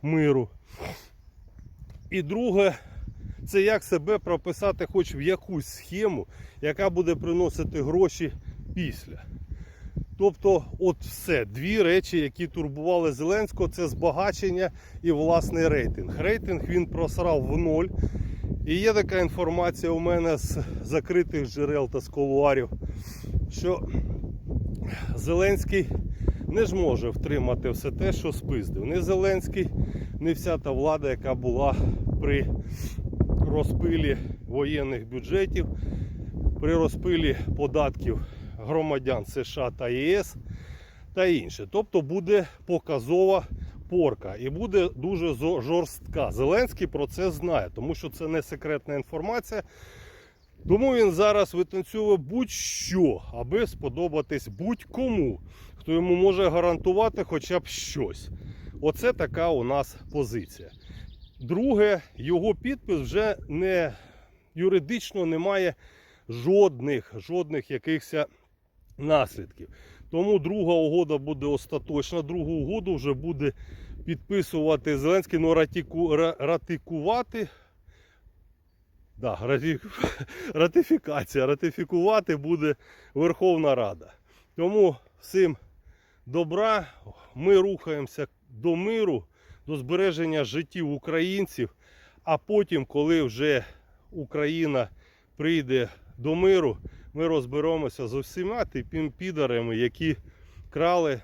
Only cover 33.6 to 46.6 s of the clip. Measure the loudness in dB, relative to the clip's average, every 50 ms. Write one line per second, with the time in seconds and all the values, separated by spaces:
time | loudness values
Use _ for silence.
33.6 | 2 0 0 0 0 2 2 2 2 2 0 -2 -4 -8 -10 -10 -10 -6 -2 -2
34.6 | 0 0 0 -2 -2 -2 -4 -6 -6 -8 -8 -8 -6 0 0 2 2 2 0 -2
35.6 | -2 -2 -4 -4 -4 -4 -4 -4 -6 -6 -8 -10 -10 -8 -8 0 0 0 0 2
36.6 | 0 2 4 4 2 2 0 -2 -2 0 0 2 2 2 0 0 -2 -4 -2 -2
37.6 | -2 0 2 2 2 2 -2 -2 -4 -4 -2 -4 -6 -8 -12 -14 -14 -14 -12 -10
38.6 | -6 -2 0 0 0 0 0 0 0 0 -2 -2 -4 -6 -6 -6 -6 -6 -4 -4
39.6 | -4 -4 -4 -4 -4 -2 -2 0 2 2 2 2 0 -4 -8 -16 -14 -14 -14 -14
40.6 | -14 -14 -16 -16 -18 -20 -20 -20 -20 -8 0 2 4 4 4 2 0 -4 -10 -10
41.6 | -12 -4 -2 -2 -2 2 0 0 0 0 -4 -4 2 4 4 4 4 0 -8 -18
42.6 | -6 -2 -2 -2 0 -2 -4 -2 0 2 4 4 6 6 4 2 0 -4 -10 -10
43.6 | -10 -12 -14 -16 -12 -2 0 2 2 2 2 0 -8 -12 -10 -6 -6 -6 -6 -4
44.6 | -6 2 2 2 2 2 0 -4 -4 -4 -2 0 -2 -2 -2 0 0 0 0 0
45.6 | -2 0 0 0 0 -2 -8 -16 -14 -8 -4 -2 -2 -2 0 0 2 4 4 4